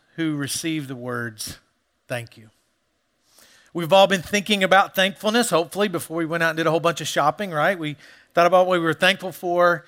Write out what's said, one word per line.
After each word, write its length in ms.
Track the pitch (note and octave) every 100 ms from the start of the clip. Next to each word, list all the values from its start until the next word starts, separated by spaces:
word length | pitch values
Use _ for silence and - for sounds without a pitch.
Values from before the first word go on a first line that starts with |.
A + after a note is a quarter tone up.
| _ -
who 180 | D#3+
receive 540 | D3 C#3 - E3 D#3 C3+
the 80 | B2+
words, 640 | B2 A#2+ A#2 G#2+ - - _ _ _ _ _
"Thank 280 | B2 A2+ A2+
you." 140 | A2 _ _ _ _ _ _ _ _ _ _ _ _
We've 200 | E3+ D#3+
all 160 | F#3+ F#3+
been 140 | F#3+
thinking 420 | - G3+ F#3+ G3+
about 320 | F#3 F#3+ E3+ -
thankfulness, 540 | F#3+ - G#3 A#3 A#3
hopefully, 360 | E3 E3+ F#3 G#3
before 300 | E3+ - E3
we 100 | D#3+
went 160 | E3+
out 80 | E3
and 60 | D#3+
did 100 | E3
a 60 |
whole 80 | E3
bunch 200 | E3 D#3+
of 60 | D3+
shopping, 460 | E3+ D3 D3+ G3+
right? 260 | D#3 E3 F#3
We 160 | D3+ C#3+ - - _
thought 120 | - F3
about 180 | F#3 F#3
what 60 |
we 120 | F3+
were 80 | E3
thankful 380 | D3+ F#3 F#3+ F#3
for 540 | - F3+ F3 F3 E3